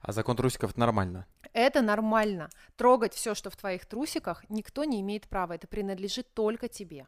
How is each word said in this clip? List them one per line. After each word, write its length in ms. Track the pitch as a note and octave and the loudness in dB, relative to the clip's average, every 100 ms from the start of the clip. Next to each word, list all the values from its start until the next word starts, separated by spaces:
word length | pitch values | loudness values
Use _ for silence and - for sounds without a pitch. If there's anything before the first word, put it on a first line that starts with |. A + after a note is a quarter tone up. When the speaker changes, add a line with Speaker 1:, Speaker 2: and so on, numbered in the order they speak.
Speaker 1:
А 100 | - | -6
закон 240 | G#2+ A2 A#2+ | -2 0 2
трусиков — 360 | B2+ - G#2 | 2 0 -4
это 80 | - | 2
нормально? 460 | A#2+ A2 F#2+ F2+ F#2 _ - | 2 4 0 -4 -12 _ -6
Speaker 2:
Это 280 | A#3 B3+ D4 | 2 4 4
нормально. 680 | A3 G#3 A3 A3 G#3+ F#3+ D3+ - - - | 2 2 2 2 2 -2 -8 -14 -18 2
Трогать 380 | A#3+ B3+ A3 | 6 6 4
все, 200 | - A#3 G#3 | -2 -4 -4
что 140 | G3 | -6
в 60 | - | -8
твоих 300 | G3+ F#3 - | -6 -6 -6
трусиках, 580 | G#3+ D4+ D#4+ - E3+ - | -6 -4 -4 -4 -8 -6
никто 340 | G#3+ - - D4+ | -8 -6 -4 -2
не 140 | A3+ | 0
имеет 280 | G3 G#3 - | -2 -4 -4
права. 240 | G3 F3 | -4 -4
Это 140 | E3+ - | -6 -8
принадлежит 680 | G#3+ G3 F#3+ G3 A3 - | -4 -4 -4 -4 -6 -6
только 340 | - G#3+ A3+ A#3+ | -2 0 0 -6
тебе. 400 | - F#3 D3+ | -10 -14 -14